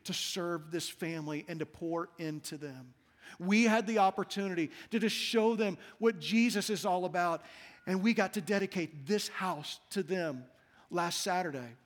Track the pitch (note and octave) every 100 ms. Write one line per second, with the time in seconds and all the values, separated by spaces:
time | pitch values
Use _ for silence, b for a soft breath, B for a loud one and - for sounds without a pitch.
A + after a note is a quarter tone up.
0 | - - - G3 F3 E3+ D#3 E3+ - -
1 | E3 E3 D3+ D3+ E3 E3 D#3 - E3 E3
2 | E3+ - D#3 D3+ - D3+ D3 C3 B2+ -
3 | B B B - F3+ G#3+ A#3 A3 G#3+ G#3+
4 | F#3+ G3+ F#3 G3+ G3 F3 D3+ B - A3+
5 | A3 - - A#3 A3 A3+ G#3 F3 B -
6 | A3+ F#3 D3 A3+ A#3+ G3+ F#3+ F#3+ G3 F3+
7 | F3+ F3 F3 E3 B B B B - F#3+
8 | A3 A3+ F#3 G#3+ E3 G3+ F#3+ F#3+ D#3+ D3
9 | C3+ G#3 - - F#3 D3+ C#3+ - - G3+
10 | D#3 F#3 E3 B2+ B2 b b b - E3+
11 | E3+ - G3+ F3+ F3 C#3 A#2+ A#2+